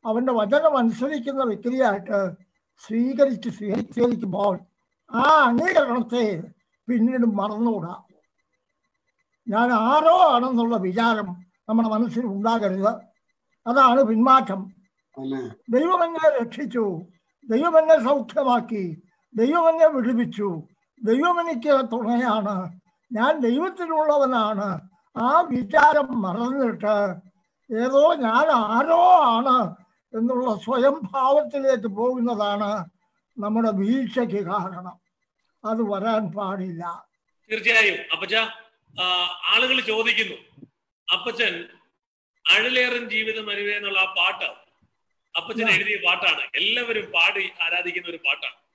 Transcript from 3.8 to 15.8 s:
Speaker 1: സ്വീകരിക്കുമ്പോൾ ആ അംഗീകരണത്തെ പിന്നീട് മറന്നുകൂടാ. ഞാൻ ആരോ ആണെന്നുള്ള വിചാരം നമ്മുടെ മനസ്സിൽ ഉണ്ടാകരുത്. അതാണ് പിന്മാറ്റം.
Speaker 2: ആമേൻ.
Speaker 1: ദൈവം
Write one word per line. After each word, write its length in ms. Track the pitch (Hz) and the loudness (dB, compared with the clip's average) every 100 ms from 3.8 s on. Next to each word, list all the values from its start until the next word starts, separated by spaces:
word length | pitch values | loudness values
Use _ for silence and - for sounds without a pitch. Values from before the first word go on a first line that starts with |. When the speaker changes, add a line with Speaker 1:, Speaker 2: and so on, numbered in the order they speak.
| 220 | -4
Speaker 1:
സ്വീകരിക്കുമ്പോൾ 640 | - 240 226 196 185 202 180 - _ _ _ _ | 0 0 0 -4 -2 -2 -2 -8 _ _ _ _
ആ 360 | 226 277 311 262 | 0 4 6 6
അംഗീകരണത്തെ 960 | 240 339 359 269 247 - 240 220 170 185 _ _ _ - | 2 2 2 2 -2 -2 -2 -2 -4 -10 _ _ _ -4
പിന്നീട് 380 | 240 233 262 233 202 | 0 2 2 0 0
മറന്നുകൂടാ. 640 | 202 214 233 208 165 180 _ _ _ _ _ _ _ _ _ _ _ _ _ _ - | -4 -2 -2 -2 -6 -14 _ _ _ _ _ _ _ _ _ _ _ _ _ _ -4
ഞാൻ 260 | 208 240 233 220 | 0 2 2 2
ആരോ 400 | 302 320 359 339 | 4 6 6 6
ആണെന്നുള്ള 480 | 247 254 240 233 233 185 | 4 2 0 0 -2 -2
വിചാരം 580 | 185 233 220 196 180 - _ - | 0 0 0 -4 -12 -16 _ -2
നമ്മുടെ 200 | 220 226 | 0 0
മനസ്സിൽ 380 | 214 240 226 247 | 0 -2 -2 -4
ഉണ്ടാകരുത്. 680 | 196 220 226 208 185 202 226 - _ _ _ _ _ 226 | -2 0 0 0 0 -2 -2 -14 _ _ _ _ _ -2
അതാണ് 360 | 254 262 254 | 4 6 6
പിന്മാറ്റം. 720 | 247 220 254 262 202 190 190 - _ _ _ - | 4 4 6 4 4 -6 -10 -18 _ _ _ -12
Speaker 2:
ആമേൻ. 340 | 135 135 123 110 - | -8 -6 -8 -12 -2
Speaker 1:
ദൈവം 340 | 233 | 0